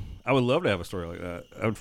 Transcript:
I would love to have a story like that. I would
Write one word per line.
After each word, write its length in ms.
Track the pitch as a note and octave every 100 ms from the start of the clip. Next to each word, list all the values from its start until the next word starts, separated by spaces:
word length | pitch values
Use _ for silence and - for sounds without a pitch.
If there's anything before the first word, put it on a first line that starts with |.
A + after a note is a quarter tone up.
| - - -
I 60 |
would 120 | C3
love 200 | B2 C#3+
to 60 | E3+
have 100 | F#2+
a 40 | F2
story 220 | F#2+ E2+
like 140 | E2+
that. 240 | F2 F2 - -
I 40 | G#2+
would 120 | G#2+